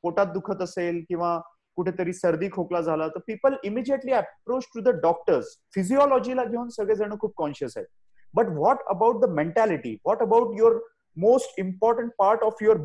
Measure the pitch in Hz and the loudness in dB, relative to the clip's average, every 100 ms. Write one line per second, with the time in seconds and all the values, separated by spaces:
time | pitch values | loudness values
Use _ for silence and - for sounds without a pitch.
0 | 170 170 190 180 - 196 180 185 175 170 | -4 0 0 -2 -6 -6 -6 -4 -4 -4
1 | 165 170 175 170 - _ _ - 180 180 | -6 -4 -2 -4 -6 _ _ -6 -4 -4
2 | 175 180 180 160 190 190 165 175 160 156 | -4 -2 0 0 -2 -6 -4 -2 -2 -2
3 | 160 175 - 214 269 269 202 226 247 269 | -4 -6 -10 -2 0 0 -4 -6 -2 -4
4 | 262 240 202 - 226 262 - 226 220 190 | 0 -2 -2 -8 -6 -6 -6 -4 0 2
5 | 165 170 - 139 - - _ 196 185 269 | 0 0 2 0 0 -14 _ -4 0 4
6 | 285 262 233 254 240 240 240 226 202 208 | 4 2 0 -4 -4 -4 -8 -4 -2 0
7 | 208 208 214 - 151 139 127 110 92 _ | -2 -4 -6 -4 -6 -4 -8 -8 -14 _
8 | _ - - - 202 156 185 269 - 185 | _ -20 -4 -2 0 2 2 2 -2 0
9 | 226 220 226 151 165 170 170 156 123 107 | 2 2 2 2 0 2 2 0 -6 -6
10 | 165 226 220 226 208 202 226 226 - _ | -2 0 2 2 2 4 4 4 -2 _
11 | _ 160 208 254 - - 190 185 226 233 | _ 0 4 4 2 -6 -6 0 0 2
12 | 233 - 196 226 220 220 214 214 | -2 2 2 4 0 2 2 4